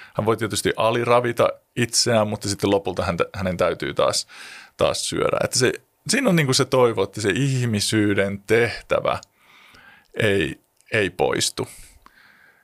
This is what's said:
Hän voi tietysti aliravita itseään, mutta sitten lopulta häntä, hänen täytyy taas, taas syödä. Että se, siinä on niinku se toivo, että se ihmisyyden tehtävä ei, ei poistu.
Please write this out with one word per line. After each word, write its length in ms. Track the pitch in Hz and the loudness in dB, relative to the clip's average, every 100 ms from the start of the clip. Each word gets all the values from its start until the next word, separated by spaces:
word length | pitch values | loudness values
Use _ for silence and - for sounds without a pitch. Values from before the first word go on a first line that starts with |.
| - - | -10 -4
Hän 100 | 104 | -2
voi 120 | 110 | -2
tietysti 360 | 107 101 - - | -2 -2 -2 0
aliravita 720 | 110 120 117 120 123 120 113 - _ - | 0 0 2 2 2 2 0 0 _ -4
itseään, 520 | 117 - 120 113 107 | -2 0 2 2 0
mutta 220 | 107 101 | -2 -6
sitten 220 | 101 101 | -2 2
lopulta 320 | 98 95 90 | 2 0 -4
häntä, 220 | 90 87 - | -4 -2 -2
hänen 240 | 92 92 85 | -2 -6 0
täytyy 360 | 90 80 69 | -2 0 -4
taas, 340 | - 65 - - - - - - - | 0 0 0 -8 -16 -20 -20 -20 -2
taas 320 | 76 - - | 0 0 -4
syödä. 280 | - - - | -2 -2 0
Että 160 | - - | -2 0
se, 120 | 123 - - _ - | 0 -2 -10 _ -4
siinä 200 | 233 247 | 0 2
on 60 | 170 | 2
niinku 180 | 135 | 2
se 120 | 131 127 | 0 2
toivo, 380 | 131 123 104 | 4 4 2
että 180 | 95 - | -4 -2
se 80 | 107 92 | -2 0
ihmisyyden 1080 | 139 131 120 104 - 110 104 101 98 98 - | 0 0 0 0 0 2 2 2 0 -4 0
tehtävä 720 | 110 117 - - - - - - _ _ - - - - - _ - | 2 2 -4 -4 -2 -2 -4 -8 _ _ -20 -20 -20 -20 -20 _ -2
ei, 400 | 110 98 82 - _ _ _ | 0 2 0 -4 _ _ _
ei 180 | 113 95 | -2 -2
poistu. 580 | - 65 - - - - - - - - _ _ _ _ _ | 0 0 0 -4 -6 -10 -12 -20 -20 -20 _ _ _ _ _